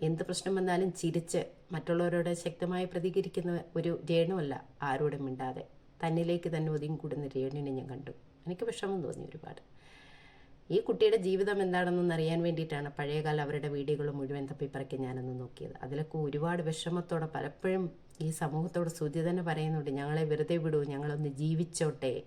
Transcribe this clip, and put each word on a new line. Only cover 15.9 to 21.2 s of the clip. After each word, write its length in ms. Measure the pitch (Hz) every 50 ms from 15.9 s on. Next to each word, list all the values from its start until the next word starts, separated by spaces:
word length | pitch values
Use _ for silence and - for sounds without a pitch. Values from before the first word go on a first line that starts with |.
| 143 143 156 156 - 160
ഒരുപാട് 440 | 151 143 135 147 151 170 180 170 160
വിഷമത്തോടെ 640 | 160 160 - - 165 165 175 170 - 170 165 160 156 -
പലപ്പോഴും 500 | 139 147 143 - - - 190 185 185 185 165 - - - - - -
ഈ 100 | 160 160
സമൂഹത്തോട് 580 | 156 - 170 147 147 156 165 180 - 175 175 165
സുധി 320 | 165 - 160 147 143 165
തന്നെ 220 | 160 175 175 180 170
പറയുന്നുണ്ട്, 480 | 170 156 156 156 156 160 156 143 143
"ഞങ്ങളെ 340 | 135 139 143 147 151 156 160
വെറുതെ 320 | 151 151 147 151 151 170
വിടൂ, 280 | 170 156 160 151 151 143
ഞങ്ങളൊന്ന് 440 | 147 143 139 147 151 147 147